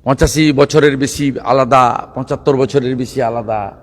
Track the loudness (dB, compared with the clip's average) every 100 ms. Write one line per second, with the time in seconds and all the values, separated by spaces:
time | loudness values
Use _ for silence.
0 | -2 0 0 2 2 2 2 4 2 2
1 | -4 -2 -4 -4 0 0 4 4 4 0
2 | -8 -12 -8 -4 0 0 0 0 -2 -6
3 | -6 -4 -4 -4 -6 -6 -6 -12